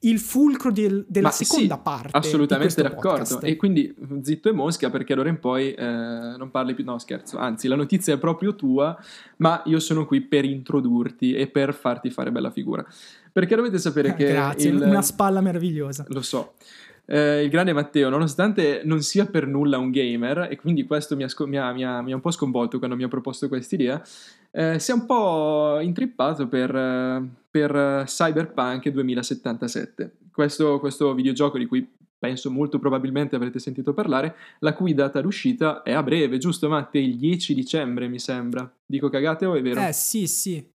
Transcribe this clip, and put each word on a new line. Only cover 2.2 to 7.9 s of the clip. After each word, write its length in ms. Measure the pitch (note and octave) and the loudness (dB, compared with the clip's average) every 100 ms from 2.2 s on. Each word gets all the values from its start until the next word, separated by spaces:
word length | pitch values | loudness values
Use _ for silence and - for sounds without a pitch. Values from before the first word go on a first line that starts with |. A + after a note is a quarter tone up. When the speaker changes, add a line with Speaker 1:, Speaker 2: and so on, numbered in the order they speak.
| D3+ | 2
Speaker 2:
assolutamente 480 | D#3 C#3+ C#3 D#3 | 2 4 4 2
Speaker 1:
questo 80 | E3 | 2
Speaker 2:
d'accordo. 360 | C#3+ - F#3 D3+ | 0 0 0 0
Speaker 1:
podcast. 200 | A#2 B2 | 0 -4
Speaker 2:
E 120 | D3 D#3 | -2 0
quindi 380 | G3+ E3+ C3 - C3+ C#3 | 2 2 0 -4 -10 -8
zitto 260 | C3 D#3 A3 | -4 0 2
e 40 | |
mosca, 380 | G#3+ C#3+ E3 B2+ | 2 0 0 -2
perché 240 | B2+ C3 | -2 -2
d'ora 140 | C3 C#3 | 0 0
in 100 | E3 | 0
poi, 340 | B2+ B2+ C3+ | 0 0 -2
eh, 100 | C3+ A#2+ A#2 A#2 A#2 A#2 B2 | -2 -4 -4 -6 -8 -10 -12
non 140 | C3 | -6
parli 240 | C3 B2+ | -4 -4
più. 100 | B2+ | -4
No, 140 | - A#2+ | -6 -8
scherzo. 400 | - B2 - - | -8 -12 -10 -6
Anzi, 300 | B2+ A2+ B2+ | -4 -2 0
la 80 | C3+ | 0
notizia 380 | C#3+ | 2